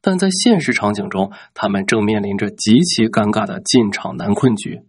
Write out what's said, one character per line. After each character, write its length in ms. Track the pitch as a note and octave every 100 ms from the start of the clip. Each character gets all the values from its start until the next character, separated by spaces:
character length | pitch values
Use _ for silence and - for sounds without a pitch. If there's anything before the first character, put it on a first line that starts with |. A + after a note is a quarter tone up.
但 160 | - F#3
在 100 | F#3+
现 280 | F#3 A#3+ G3+
实 140 | C#3+
场 180 | A#2+ G#2
景 160 | G#2 G2
中， 240 | F#2+ G2 - -
他 160 | - G#2
们 160 | G2
正 180 | F#2+ A2+
面 200 | G#2 A2
临 120 | G2+
着 140 | G2 G#2
极 300 | - - A#2
其 280 | F3 - A2+
尴 240 | A#2 G#2
尬 140 | G#2+
的 160 | G#2 F#2+
进 300 | - B2+ G#2
场 260 | - F#2 F#2+
难 160 | G2
困 220 | G2+ C3
局。 260 | G#2+ - -